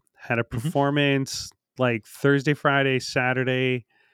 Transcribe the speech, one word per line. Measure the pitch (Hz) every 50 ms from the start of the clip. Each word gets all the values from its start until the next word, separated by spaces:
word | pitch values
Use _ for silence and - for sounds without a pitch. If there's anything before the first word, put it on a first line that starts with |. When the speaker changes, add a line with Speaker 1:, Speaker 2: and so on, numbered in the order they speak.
| _ _ _
Speaker 1:
had | _ - - 123 117
a | 117
Speaker 2:
Mm-hmm. | - - 120
Speaker 1:
performance, | 113 156 - 143 139 143 143 147 143 143 139 135 135 - - - - - - _ _ _ _
like, | - 127 123 117 110 -
Thursday, | - - - - 139 143 139 131 156 147
Friday, | - - 147 139 139 139 135 131 127
Saturday, | - - - 135 123 127 127 127 127 127 127 127 131 131 127 123 107 _ _ _ _ _